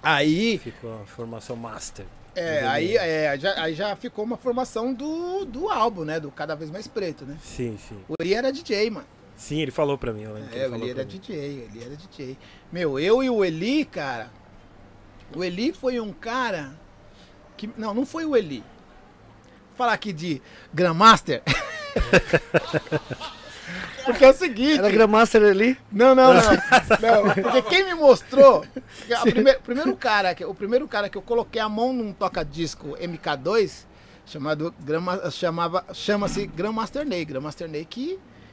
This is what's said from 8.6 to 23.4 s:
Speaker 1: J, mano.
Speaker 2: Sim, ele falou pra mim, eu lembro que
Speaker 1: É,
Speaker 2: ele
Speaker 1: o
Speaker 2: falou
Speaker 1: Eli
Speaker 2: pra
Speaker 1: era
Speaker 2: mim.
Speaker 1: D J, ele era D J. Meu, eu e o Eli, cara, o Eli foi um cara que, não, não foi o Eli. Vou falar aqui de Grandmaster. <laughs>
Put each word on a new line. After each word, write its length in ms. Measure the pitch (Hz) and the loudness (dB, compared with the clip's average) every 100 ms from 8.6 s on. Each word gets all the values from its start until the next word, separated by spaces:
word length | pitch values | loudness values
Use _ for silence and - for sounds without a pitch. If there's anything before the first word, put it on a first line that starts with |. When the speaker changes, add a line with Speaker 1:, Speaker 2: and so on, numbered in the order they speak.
Speaker 1:
J, 280 | - 202 214 | -6 -2 -2
mano. 180 | 214 - - - - | -4 -14 -20 -20 -20
Speaker 2:
Sim, 240 | - 147 | -8 -6
ele 100 | 147 | -4
falou 260 | - 147 139 | -2 -2 -2
pra 140 | 120 | -6
mim, 120 | 107 | -8
eu 100 | 107 | -12
lembro 160 | 107 107 | -14 -12
que 60 | - | -8
Speaker 1:
É, 40 | |
Speaker 2:
ele 80 | 131 | -6
Speaker 1:
o 40 | |
Speaker 2:
falou 140 | 117 123 | -6 -8
Speaker 1:
Eli 80 | |
Speaker 2:
pra 100 | 123 | -8
Speaker 1:
era 80 | 131 | -10
Speaker 2:
mim. 40 | 190 | -12
Speaker 1:
D 60 | 196 | -12
J, 80 | |
ele 500 | 175 143 139 113 107 120 | -10 -10 -12 -16 -18 -16
era 100 | 147 | -18
D 80 | 185 - | -20 -16
J. 200 | 131 131 - - - | -14 -16 -20 -20 -14
Meu, 300 | 170 170 135 | -4 -2 0
eu 240 | 170 233 | 2 2
e 60 | 262 | 2
o 160 | 233 185 | 2 0
Eli, 400 | 160 202 294 285 | 0 -2 -2 -2
cara, 440 | 185 143 120 110 - - - - - - - - - - | -6 -8 -8 -10 -18 -20 -20 -20 -20 -20 -20 -20 -20 -16
o 80 | 147 | -8
Eli 300 | 180 175 247 | -6 -4 -4
foi 300 | - 262 247 | -4 -6 -4
um 100 | 214 | -8
cara 680 | 180 233 247 240 180 139 151 - - - - - - - - | -12 -8 -4 -4 -6 -10 -16 -20 -20 -20 -20 -20 -20 -20 -14
que, 140 | 214 233 | -14 -8
não, 160 | 220 | -6
não 120 | 208 269 | -4 -4
foi 200 | 320 320 | -4 2
o 100 | 262 | 2
Eli. 240 | 175 127 | 0 -10
Vou 1160 | - - - - - - - - - - _ - | -14 -20 -20 -20 -20 -20 -20 -20 -20 -20 _ -4
falar 160 | 247 | -2
aqui 180 | 220 214 | -2 -4
de 300 | 160 175 139 - - - | -8 -6 -6 -8 -20 -10
Grandmaster. 680 | 151 180 160 220 220 - 139 - | 0 0 6 8 8 4 -4 -2
<laughs> 40 | - 571 640 587 571 - - - 160 - 170 - 156 - 151 - - - - | -2 -4 -10 -6 -4 2 2 2 -2 0 -2 -2 -6 -4 -8 -6 -12 -12 -16